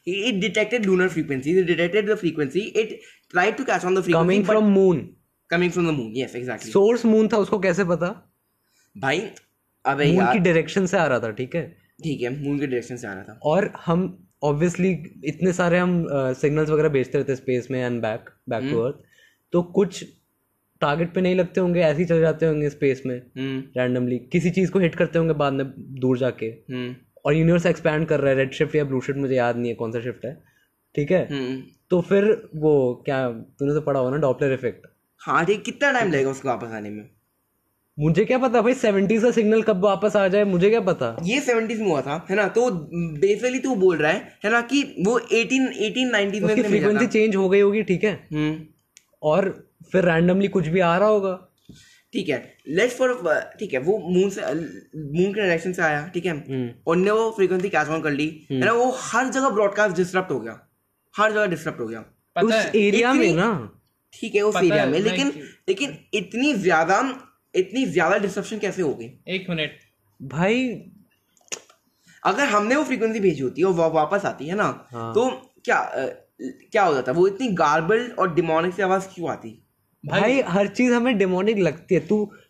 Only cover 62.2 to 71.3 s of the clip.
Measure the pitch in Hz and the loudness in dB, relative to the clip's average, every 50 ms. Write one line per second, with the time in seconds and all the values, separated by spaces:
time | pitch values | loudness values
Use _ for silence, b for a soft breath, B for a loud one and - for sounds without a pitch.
62.2 | _ _ - 170 202 226 220 220 185 156 147 220 202 202 196 226 233 247 269 277 | _ _ -2 0 2 2 2 2 0 2 2 2 4 4 4 2 2 2 4 4
63.2 | 226 180 160 165 196 233 202 139 110 92 - _ _ _ _ _ _ _ - - | 4 2 2 2 2 0 0 -4 -6 -10 -16 _ _ _ _ _ _ _ -16 -12
64.2 | 226 220 - 202 202 214 190 180 180 165 156 156 135 131 147 185 208 220 - - | -6 -2 0 0 2 2 2 2 2 4 4 4 2 2 2 2 0 0 0 0
65.2 | 277 285 - - B B B B B 190 190 - 285 - 151 - - _ - 208 | 0 -2 -2 -6 B B B B B -4 -4 -2 -4 -8 -8 -12 -12 _ -6 -6
66.2 | 175 - 220 240 269 302 269 190 160 180 165 160 165 180 190 226 269 262 - - | -6 -6 -4 -2 -2 0 0 0 0 2 2 2 2 2 2 2 0 -2 -4 -8
67.2 | - - _ _ _ _ - 180 180 - 208 262 262 185 - 175 160 170 202 220 | -14 -20 _ _ _ _ -10 -10 -8 -6 -4 -4 -2 -2 0 0 2 2 2 0
68.2 | 202 185 - 196 180 - 220 208 208 190 165 185 175 139 110 117 113 123 - - | -2 -2 -4 -6 -8 -8 -6 -6 -6 -4 -4 -2 -2 -2 -4 -6 -8 -14 -16 -16
69.2 | - 156 185 190 185 185 170 160 151 139 - - _ _ _ _ _ _ _ - | -12 -8 -8 -8 -6 -6 -6 -6 -6 -6 -8 -14 _ _ _ _ _ _ _ -18
70.2 | 156 135 131 156 180 202 233 254 262 247 196 147 - - - - _ _ _ _ | -16 -8 -4 -2 0 0 2 0 0 -2 -6 -8 -12 -18 -20 -20 _ _ _ _
71.2 | _ _ | _ _